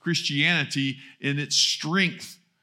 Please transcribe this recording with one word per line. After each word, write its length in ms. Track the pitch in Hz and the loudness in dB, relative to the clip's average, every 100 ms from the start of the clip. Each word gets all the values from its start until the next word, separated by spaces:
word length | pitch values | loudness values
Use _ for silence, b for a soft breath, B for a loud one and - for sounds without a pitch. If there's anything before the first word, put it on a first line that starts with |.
Christianity 1000 | 175 165 - 143 160 170 139 139 135 135 B B | -2 -2 0 2 2 2 0 -2 -2 -4 B B
in 180 | 139 143 | -2 -2
its 160 | 143 | 0
strength 840 | - - - 151 190 180 - - - _ _ | 2 2 0 0 2 2 -2 -16 -20 _ _